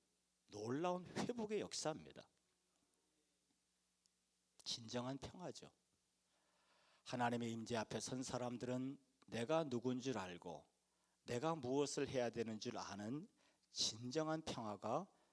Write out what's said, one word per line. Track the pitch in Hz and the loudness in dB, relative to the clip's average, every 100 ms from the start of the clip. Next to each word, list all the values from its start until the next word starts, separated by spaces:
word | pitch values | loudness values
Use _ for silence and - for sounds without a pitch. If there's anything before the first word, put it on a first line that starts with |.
| _ _ _ _ - | _ _ _ _ -14
놀라운 | 104 107 135 180 180 175 - | -4 0 2 2 0 -2 -2
회복의 | - 240 214 208 | 0 0 0 0
역사입니다. | - - 156 151 76 - - _ _ _ _ _ _ _ _ _ _ _ _ _ _ _ _ _ _ _ _ _ _ - | 0 0 0 -2 -6 -16 -18 _ _ _ _ _ _ _ _ _ _ _ _ _ _ _ _ _ _ _ _ _ _ -12
진정한 | - - 113 123 123 139 | -6 -6 -2 -2 -2 -4
평화죠. | - 185 170 117 - - _ _ _ _ _ _ _ _ _ - - - | -8 -8 -10 -10 -14 -18 _ _ _ _ _ _ _ _ _ -20 -20 -18
하나님의 | - 123 120 120 117 | -4 2 4 4 2
임재 | 113 113 113 | -2 0 0
앞에 | 107 113 | 0 -2
선 | - 127 | -2 -2
사람들은 | 131 123 123 123 120 127 131 143 _ _ - | -2 -2 -2 -2 -2 0 -2 -4 _ _ -4
내가 | 110 117 160 156 | -2 4 4 4
누군 | 120 123 127 | 2 2 2
줄 | 127 113 | 2 0
알고 | 92 87 87 78 - _ _ _ _ _ - | -2 -4 -8 -10 -12 _ _ _ _ _ -2
내가 | 120 151 165 | 0 2 2
무엇을 | 123 139 143 - 135 | 2 4 4 2 2
해야 | 131 120 | 4 2
되는 | 113 113 107 | 2 -2 -2
줄 | 123 107 | -4 -4
아는 | 92 98 107 143 202 _ - _ _ | -4 -4 -2 -4 -6 _ -20 _ _
진정한 | - - 110 123 147 156 160 | 0 0 0 -2 0 2 0
평화가 | 156 - 110 101 107 135 196 - _ | -2 -2 -2 -2 2 2 0 -10 _